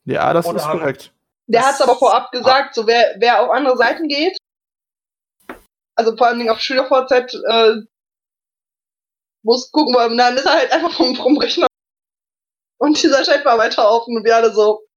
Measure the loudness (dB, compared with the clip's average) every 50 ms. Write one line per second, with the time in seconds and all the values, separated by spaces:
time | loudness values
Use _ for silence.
0 | _ -6 -4 -2 -2 0 0 -2 -2 -2 -6 -6 -6 -4 -6 -4 -4 -6 -6 -8
1 | -14 -20 _ _ _ _ _ _ _ -2 0 2 2 0 0 0 2 0 2 2
2 | 2 2 2 0 -2 -4 -10 -2 2 2 2 2 0 -2 -6 -4 -2 0 2 2
3 | 2 0 0 0 0 2 2 2 2 0 0 0 0 0 0 2 0 0 0 -2
4 | -6 -6 -4 -2 -4 -4 -4 -6 -16 _ _ _ _ _ _ _ _ _ _ _
5 | _ _ _ _ _ _ _ _ _ -20 -20 -20 _ _ _ _ _ _ _ -2
6 | -2 -2 0 0 0 0 0 -2 -2 -2 -2 -4 -4 -4 -2 -4 0 0 0 0
7 | 0 2 0 0 0 -2 -10 -8 -4 -2 0 4 4 2 2 0 -6 _ _ _
8 | _ _ _ _ _ _ _ _ _ _ _ _ _ _ _ _ _ _ _ _
9 | _ _ _ _ _ _ _ _ _ -2 -2 -2 -4 -2 -2 0 0 2 2 2
10 | 2 2 2 2 2 2 2 0 0 2 2 2 2 0 0 0 -2 -2 -2 -2
11 | -2 -2 -2 -4 0 0 0 0 0 -2 -2 -2 -2 -2 -2 _ _ _ _ _
12 | _ _ _ _ _ _ _ _ _ _ _ _ _ _ _ _ 0 0 0 2
13 | 2 2 0 0 2 0 0 0 2 2 2 2 0 0 0 2 2 2 2 2
14 | -2 -4 -6 -2 0 2 2 2 2 0 0 2 2 2 0 -2 -6 _ _